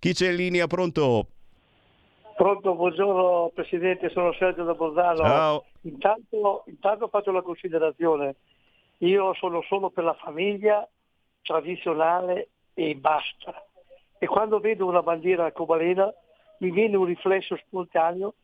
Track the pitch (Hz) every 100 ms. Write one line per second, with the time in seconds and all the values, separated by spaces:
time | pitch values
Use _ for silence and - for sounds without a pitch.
0 | - 175 185 175 180 175 170 180 180 160
1 | 143 117 98 - - _ _ _ _ _
2 | _ _ - - 185 196 196 170 180 160
3 | 196 185 180 180 170 - 170 180 180 185
4 | 175 185 175 170 185 170 170 165 160 156
5 | 180 165 156 147 156 151 - - 170 143
6 | 196 220 240 220 208 202 - 160 196 208
7 | 220 208 202 185 180 165 185 160 156 151
8 | 170 151 143 139 _ _ _ _ _ _
9 | 175 196 190 180 156 170 160 196 190 180
10 | 170 151 - 151 196 202 208 208 - _
11 | _ _ _ _ - 160 151 180 - 160
12 | 160 175 180 180 - _ _ - 160 151
13 | 139 156 - - - - - _ _ -
14 | _ _ - - 214 208 208 214 185 175
15 | 165 170 170 170 165 - 160 165 165 185
16 | 196 - _ _ _ _ 185 175 220 202
17 | 185 175 190 190 185 165 - 185 175 175
18 | 165 175 196 -